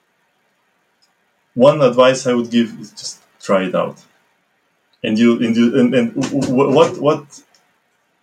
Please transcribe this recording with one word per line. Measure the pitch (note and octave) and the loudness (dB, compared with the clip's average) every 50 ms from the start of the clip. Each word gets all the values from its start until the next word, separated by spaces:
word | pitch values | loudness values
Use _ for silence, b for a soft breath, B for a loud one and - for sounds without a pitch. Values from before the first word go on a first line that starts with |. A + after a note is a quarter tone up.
| _ _ _ _ _ _ _ _ _ _ _ _ _ _ _ _ _ _ _ _ _ _ _ _ _ _ _ _ _ _ - | _ _ _ _ _ _ _ _ _ _ _ _ _ _ _ _ _ _ _ _ _ _ _ _ _ _ _ _ _ _ -2
one | B2 B2 C#3+ D3+ D3+ | 2 4 4 4 4
advice | C#3 B2 A#2 B2 B2+ C3 C3 B2+ - B2+ | 2 2 4 4 2 2 2 0 -2 -4
I | B2 | -2
would | A#2+ A#2 A2+ | -2 -4 -2
give | A#2 A#2+ A2+ G#2 - - | 0 -2 -2 -2 -4 -14
is | G#2+ G2+ | -18 -20
just | - - - - - - _ _ _ _ | -18 -16 -16 -16 -16 -18 _ _ _ _
try | - - G2+ F#2+ F#2 | -6 -2 -2 0 0
it | F#2 F2+ | -2 -2
out. | E2+ E2+ C#2+ C#2+ - _ _ _ _ _ _ _ _ _ _ _ _ _ _ _ _ _ _ _ _ - | -4 -4 -4 -6 -14 _ _ _ _ _ _ _ _ _ _ _ _ _ _ _ _ _ _ _ _ -6
And | A2+ G#2+ G#2+ | -4 0 2
you, | A#2+ A#2 A#2 - B2 | 2 2 2 2 0
and | A2+ A2+ | -2 0
you, | A#2 A#2 A#2+ C3+ C3+ | 2 0 2 2 2
and, | A#2+ A#2+ B2+ | 0 2 2
and | B2+ A#2 A#2 - C3+ | 0 0 -2 -4 -6
w-, | B2+ - - C#3 | -6 -4 -4 -4
w-, | - - B2+ B2+ A3+ D3+ C3 | -4 -2 0 0 0 2 4
what, | C#3+ - - - - | 2 2 2 0 -2
what | B2+ D3 D#3 D3 - - - - _ _ _ _ _ _ _ _ _ _ _ _ _ _ _ - | -2 -2 -2 -2 -6 -14 -20 -20 _ _ _ _ _ _ _ _ _ _ _ _ _ _ _ -8